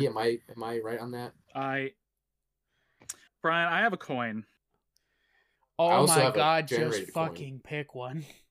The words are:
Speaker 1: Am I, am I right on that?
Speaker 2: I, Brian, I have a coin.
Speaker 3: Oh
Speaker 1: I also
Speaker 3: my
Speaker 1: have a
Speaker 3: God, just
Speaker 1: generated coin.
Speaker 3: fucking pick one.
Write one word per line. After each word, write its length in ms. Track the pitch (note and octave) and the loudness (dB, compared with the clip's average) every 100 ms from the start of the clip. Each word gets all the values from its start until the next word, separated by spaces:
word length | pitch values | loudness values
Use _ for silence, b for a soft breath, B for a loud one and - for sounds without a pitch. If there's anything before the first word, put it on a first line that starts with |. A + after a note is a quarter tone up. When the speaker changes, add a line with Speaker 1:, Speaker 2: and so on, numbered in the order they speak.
Speaker 1:
Am 120 | C#3 A2 | 0 2
I, 200 | A2+ A2+ - | 0 0 -8
am 80 | A#2 | -10
I 160 | A2+ A#2 | -6 -6
right 200 | A2 A#2 | -6 -8
on 120 | A#2+ | -8
that? 220 | A#2+ A#2+ - _ | -10 -12 -14 _
Speaker 2:
I, 360 | C3+ C3+ C3+ C3+ - _ _ _ _ _ _ _ B B B B B B _ | -8 -4 -4 -6 -10 _ _ _ _ _ _ _ B B B B B B _
Brian, 300 | E3 E3+ E3+ | 0 2 2
I 60 | E3+ | 2
have 140 | A3+ | 2
a 40 | F#3 | 0
coin. 480 | - C3 A#2 G#2+ G#2+ _ _ _ _ _ _ _ _ _ _ _ _ - | -4 -4 -2 -6 -10 _ _ _ _ _ _ _ _ _ _ _ _ 0
Speaker 3:
Oh 80 | E3+ | 4
Speaker 1:
I 80 | |
also 200 | F#3 - | 6 6
Speaker 3:
my 60 | D#3+ | 6
Speaker 1:
have 120 | C3 | 4
a 40 | C3+ | 4
Speaker 3:
God, 300 | D3+ D#3+ D3 | 4 2 2
just 120 | A#2 | 0
Speaker 1:
generated 340 | D#3 G#2 - | 0 -2 -4
coin. 140 | E3 D#3+ | -4 -4
Speaker 3:
fucking 340 | E3+ C#3+ C3 | -6 -12 -14
pick 320 | - D3+ D3 | -10 -8 -8
one. 280 | C3 B2+ D3+ C#3+ B B | -10 -8 -8 -10 B B